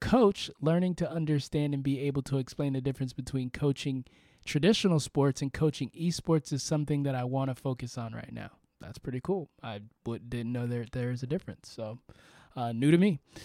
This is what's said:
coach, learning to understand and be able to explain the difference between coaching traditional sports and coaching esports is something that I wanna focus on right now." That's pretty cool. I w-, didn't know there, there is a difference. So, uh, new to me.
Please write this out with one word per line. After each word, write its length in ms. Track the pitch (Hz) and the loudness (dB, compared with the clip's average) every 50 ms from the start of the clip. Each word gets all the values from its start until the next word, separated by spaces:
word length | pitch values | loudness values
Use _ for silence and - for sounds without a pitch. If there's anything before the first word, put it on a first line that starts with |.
coach, 500 | - - 208 262 233 202 202 - - - - _ | 0 4 6 6 8 6 6 2 -4 -10 -8 _
learning 360 | 139 156 165 175 180 180 175 | 2 2 4 4 4 2 0
to 140 | - 175 135 | -2 -2 -2
understand 640 | 156 165 160 151 151 143 - - - 151 147 143 143 | -2 -2 0 2 2 2 0 0 0 0 0 0 0
and 80 | 139 | 0
be 180 | 135 139 139 131 | 0 0 0 0
able 200 | 139 143 139 143 131 | 0 -2 -2 -2 -2
to 140 | - 143 135 | 0 -2 -2
explain 360 | 123 - - - 147 139 135 | -2 -2 -4 -2 -2 0 0
the 80 | 135 | 0
difference 320 | 127 139 131 - 139 127 - | -2 -2 -2 -2 -4 -6 -4
between 360 | - 127 - - 131 127 127 | -6 -6 -4 -4 -2 -2 -4
coaching 560 | - - 147 143 135 - - 147 131 131 127 - - _ _ _ _ _ - | -2 0 2 2 2 2 0 -2 -2 -2 -4 -8 -14 _ _ _ _ _ -8
traditional 560 | - - 147 143 196 226 - - 190 170 151 | -4 0 4 4 4 6 6 4 4 4 4
sports 420 | - - - 143 135 143 131 - | 2 2 2 4 4 4 4 2
and 100 | 143 135 - | -2 -4 0
coaching 380 | - 160 151 - - 139 110 | 2 2 2 2 0 -4 -6
esports 600 | - - 165 175 165 - - - 165 156 - - 151 | -4 -2 -2 -2 -2 -2 0 2 2 2 2 0 -4
is 80 | 131 | -4
something 420 | - - 165 151 147 139 151 143 139 | -2 0 0 0 2 0 0 0 0
that 120 | 139 135 | 0 -2
I 80 | 127 123 | -2 -2
wanna 320 | 123 131 135 135 131 123 | -2 0 0 0 -2 -2
focus 420 | - - 135 127 - 127 120 - 123 | -4 -4 -4 -4 -4 -6 -8 -8 -8
on 160 | 117 113 113 | -8 -8 -10
right 200 | 113 - - 117 | -12 -12 -10 -10
now." 180 | 113 - - - _ _ _ _ _ | -12 -12 -12 -16 _ _ _ _ _
That's 200 | - - - - | -16 -16 -16 -12
pretty 220 | - - 123 127 | -8 -8 -6 -4
cool. 280 | - - 196 190 147 - _ _ - | -2 -2 -2 -2 -4 -8 _ _ -10
I 180 | 120 107 104 104 107 - _ - | -10 -10 -10 -12 -14 -20 _ -8
w-, 160 | 117 113 - | -6 -6 -6
didn't 320 | 113 120 120 120 117 117 | -8 -8 -6 -6 -4 -4
know 160 | 123 120 120 120 | -4 -2 -2 -2
there, 180 | 120 120 117 - | -2 -4 -4 -6
there 180 | - 127 123 123 | -6 -4 -4 -4
is 140 | 123 123 131 | -4 -4 -4
a 40 | 123 | -4
difference. 420 | 151 185 - - 117 - - - | -4 -4 -6 -8 -14 -14 -18 -18
So, 300 | - - 110 107 113 - - - - - - - - - - _ _ | -12 -10 -10 -10 -10 -12 -16 -20 -20 -20 -20 -20 -20 -20 -20 _ _
uh, 160 | 127 123 120 | -6 -4 -4
new 200 | 117 113 131 147 | -2 2 4 6
to 60 | 165 170 | 6 6
me. 220 | 190 208 165 - - _ - - - | 6 4 4 0 -4 _ -20 -20 -18